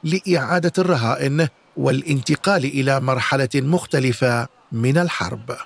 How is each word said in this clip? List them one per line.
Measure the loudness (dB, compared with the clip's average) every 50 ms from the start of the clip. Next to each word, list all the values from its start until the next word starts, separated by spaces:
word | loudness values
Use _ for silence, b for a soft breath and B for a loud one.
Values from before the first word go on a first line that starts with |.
| -2
لإعادة | 0 -2 -2 0 0 0 0 2 0 0 2 2 0 0 2
الرهائن | 2 2 2 2 2 0 0 0 0 0 2 2 0 0 _ _ _ _ _ -2
والانتقال | 0 0 0 0 0 -2 -2 -2 0 0 -2 0 2 0 0 2 0
إلى | -2 -2 -2 0 2 0 0
مرحلة | 2 0 -2 0 0 0 0 0 0 0 0
مختلفة | 0 0 2 0 0 -2 -2 -2 0 2 0 0 2 2 0 2 0 -2 -6 _ _ _ _
من | -4 -2 0 2 2 2
الحرب. | 2 0 -2 -4 -6 -6 -6 -8 -10 -12 -12 -12 -12